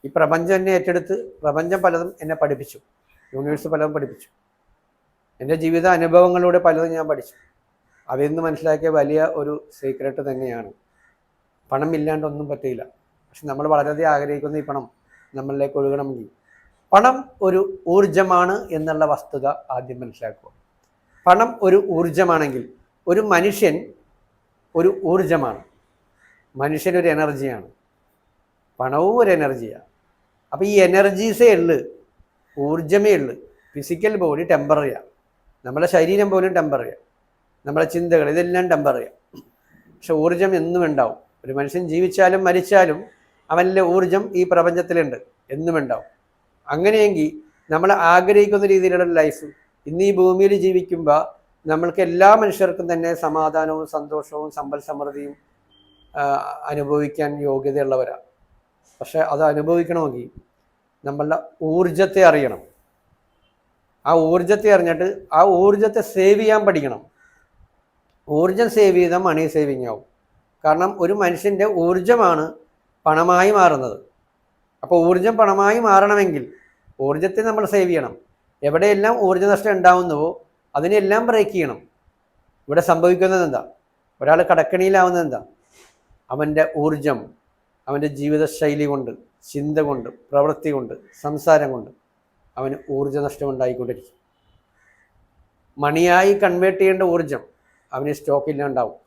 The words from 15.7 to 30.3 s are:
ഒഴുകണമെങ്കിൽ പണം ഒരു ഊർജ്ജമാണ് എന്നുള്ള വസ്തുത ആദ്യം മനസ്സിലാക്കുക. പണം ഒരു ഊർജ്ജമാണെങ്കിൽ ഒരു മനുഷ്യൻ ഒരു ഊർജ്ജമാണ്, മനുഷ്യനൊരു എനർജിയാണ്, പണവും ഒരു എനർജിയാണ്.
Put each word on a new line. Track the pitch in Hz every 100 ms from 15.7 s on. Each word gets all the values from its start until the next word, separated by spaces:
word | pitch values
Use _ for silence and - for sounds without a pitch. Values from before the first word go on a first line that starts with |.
| 143
ഒഴുകണമെങ്കിൽ | 139 139 139 123 101 _ _ _ _ _ _
പണം | 196 247 262 269 _ 190
ഒരു | 185 196 - -
ഊർജ്ജമാണ് | 185 196 160 185 180 180 202 - 160
എന്നുള്ള | 156 156 151
വസ്തുത | 139 - 143 135 143 -
ആദ്യം | 127 127 123
മനസ്സിലാക്കുക. | 120 - 113 - - _ _ _ _ _ _ _ 180
പണം | 190 233 - 190
ഒരു | 196 196 165
ഊർജ്ജമാണെങ്കിൽ | 170 151 180 160 147 127 120 - _ _ -
ഒരു | 185 214
മനുഷ്യൻ | 175 196 202 196 156 - - _ _ _ _ _ _ _ 165
ഒരു | 170 190 165
ഊർജ്ജമാണ്, | 185 165 165 127 101 - _ _ _ _ _ _ _ _ 131
മനുഷ്യനൊരു | 143 156 185 180 170
എനർജിയാണ്, | 151 151 139 135 113 - _ _ _ _ _ _ _ _ _ _ _
പണവും | 131 143 185 233
ഒരു | 214 175
എനർജിയാണ്. | 143 127 113 - _ _ _ _ _